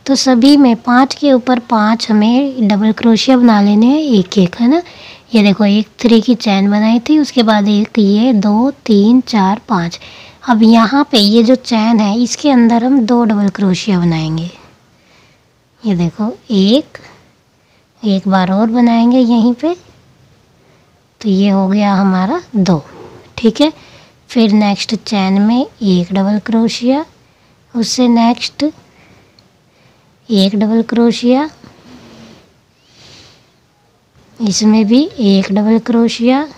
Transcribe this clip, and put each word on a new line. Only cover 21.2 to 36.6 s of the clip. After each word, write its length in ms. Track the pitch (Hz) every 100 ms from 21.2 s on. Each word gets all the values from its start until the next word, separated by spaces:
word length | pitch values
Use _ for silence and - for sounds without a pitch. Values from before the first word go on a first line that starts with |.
तो 80 | 214
ये 200 | 190 202
हो 180 | 196 190
गया 260 | 208 202 196
हमारा 460 | 196 185 190 349 349 214
दो, 280 | 185 160 - - - - - -
ठीक 240 | 226 220
है। 100 | 294 - - - _ _ _
फिर 220 | 240 226
next 420 | 214 208 196 - 220
chain 440 | - 208 190 196
में 240 | 208 240 311 _
एक 300 | 214 180 175
double 260 | 190 196 208
क्रोशिया, 640 | - 226 226 - 240 269 330 _ _ _ _ _ _
उससे 340 | 240 214 - 247
next 600 | 233 233 240 - - 294 - _ _ _ _ _ _ _ _ _ _ _ _ _ _ -
एक 260 | 208 190 208
double 260 | 214 226
क्रोशिया, 680 | 226 233 233 226 240 262 302 - - - - - - - - - _ _ _ _ _ _ - - - _ _ _ _ _ _ _ _ _ _ _
इसमें 460 | 220 185 214 220 208
भी 120 | 240 339 -
एक 320 | 202 196 190
double 260 | 196 208 226
क्रोशिया 640 | 233 233 233 - 240 269 302 -